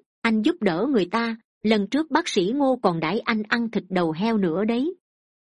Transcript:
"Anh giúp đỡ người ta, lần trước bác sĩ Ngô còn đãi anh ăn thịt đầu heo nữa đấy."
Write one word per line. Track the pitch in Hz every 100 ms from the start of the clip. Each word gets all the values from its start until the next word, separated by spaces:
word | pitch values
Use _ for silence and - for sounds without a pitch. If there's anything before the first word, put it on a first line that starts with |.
| - _
"Anh | 226 220
giúp | 226 359
đỡ | 202 165 254
người | 254 180
ta, | 226 233 226 _ _
lần | 214 220 196
trước | 277 320
bác | 277 -
sĩ | - 180
Ngô | 277 269 254
còn | 190 165
đãi | 156 214
anh | - 226 208
ăn | 240 233
thịt | 202 180
đầu | 185 170
heo | 156 220 226
nữa | 185 165
đấy." | 220 233 294 392 _ _ _ _ _